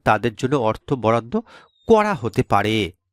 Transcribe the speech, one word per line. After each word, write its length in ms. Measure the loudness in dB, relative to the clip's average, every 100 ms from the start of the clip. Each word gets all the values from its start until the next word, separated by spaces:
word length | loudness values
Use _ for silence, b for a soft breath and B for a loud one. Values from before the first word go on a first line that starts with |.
তাদের 300 | 0 0 0
জন্য 200 | -4 -4 -2
অর্থ 360 | -2 -4 -4
বরাদ্দ 480 | -2 0 0 0 -8 -8 B B _ 2
করা 260 | 2 2
হতে 280 | -2 -6 -4
পারে। 500 | 0 0 2 0 -2 -8 _